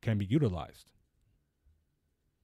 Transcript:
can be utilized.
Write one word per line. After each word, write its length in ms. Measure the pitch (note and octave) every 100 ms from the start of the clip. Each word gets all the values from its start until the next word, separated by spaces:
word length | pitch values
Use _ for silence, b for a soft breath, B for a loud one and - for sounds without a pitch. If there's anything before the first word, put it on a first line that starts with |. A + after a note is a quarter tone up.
can 160 | - G#2+
be 80 | G2
utilized. 640 | C3 C3+ F2 C#2 - - _ _ _ _ _ _ _ _ _ _ _ _ _ _ _